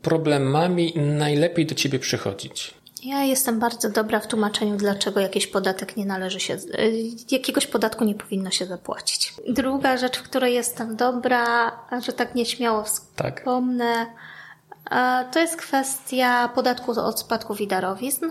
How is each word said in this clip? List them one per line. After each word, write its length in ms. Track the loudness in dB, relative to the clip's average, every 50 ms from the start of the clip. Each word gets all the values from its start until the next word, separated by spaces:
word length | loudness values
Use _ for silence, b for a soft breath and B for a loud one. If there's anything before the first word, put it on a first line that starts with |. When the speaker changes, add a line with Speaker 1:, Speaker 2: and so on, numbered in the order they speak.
Speaker 1:
problemami 880 | 2 2 2 2 4 2 2 4 4 4 4 4 4 4 4 2 2 2 2
najlepiej 680 | 2 2 2 2 2 2 2 4 4 2 2 4 2 0
do 80 | 2 0
ciebie 240 | 0 0 0 0 0
przychodzić? 760 | 0 -2 -2 -2 -2 -4 -6 -6 -10 -10 -10 -10 -10 -10 -12 -18 _ -20 _ -12 -8
Speaker 2:
Ja 180 | -4 -2 0 2
jestem 340 | 2 2 2 2 0 0 2
bardzo 320 | 0 0 0 0 -4 0
dobra 300 | 0 0 0 2 0 0
w 60 | 0
tłumaczeniu, 500 | 0 0 0 0 0 0 0 0 0 0
dlaczego 440 | 2 2 0 0 0 -2 0 0 0
jakiś 260 | 0 2 0 -2 -2
podatek 500 | 0 0 0 0 0 -2 -2 -6 -8 -6
nie 100 | -6 -4
należy 340 | -2 -2 -2 -4 -4 -4 -4
się, 140 | -4 -4 -4
e, 40 | -6 -6 -6 -2 0 2 2 2 0 -4 -6 -8 -12 -4 -2
jakiegoś 360 | -2 0 0 0 0 0 0
podatku 380 | 0 0 0 0 0 0 2 0
nie 100 | 0 0
powinno 360 | -2 -6 -6 -4 -4 -2 -2
się 160 | -2 -2 -2
zapłacić. 680 | -4 -6 -10 -6 -8 -8 -4 -4 -4 -2 -2 -4 -4 -6 -8 -4 0
Druga 480 | 0 0 2 2 0 2 2 2 2
rzecz, 200 | 2 0 -2 -2 -4
w 40 |
której 320 | -8 -2 0 2 2 4 2
jestem 420 | 2 0 -2 -4 -6 -6 -6 -2
dobra, 760 | 2 2 2 2 2 2 2 4 4 4 4 4 4 2 2 -2 -6 -8 -6 -6 -4 -4
że 60 | -4
tak 220 | -2 -2 -2 0 0
nieśmiało 500 | -2 0 0 -2 0 2 2 2 2 0 -2 -4 -4 -6 -10 _
Speaker 1:
Tak. 220 | -4 -4 -4 -4 -4
Speaker 2:
wspomnę, 680 | -2 0 2 2 2 0 0 0 2 2 2 2 0 -4 B B B B B B B B B B _ _ -20 _ -6 -2
e, 340 | 0 2 4 4 2 2 0 0
to 60 | 2 2
jest 180 | 2 2 0
kwestia 920 | -6 -4 0 0 0 0 0 -4 -8 -6 -4 0 2 4 4 4 4 2 2 2
podatku 380 | 2 2 2 0 0 -2 -2 -2 0
od 200 | 0 0 -2 -2
spadków 400 | -2 -2 -4 -4 -2 -6 -4 -4
i 60 | -2
darowizn. 600 | 0 0 0 0 -2 -4 -4 -4 -4 -4 -2 -4 -6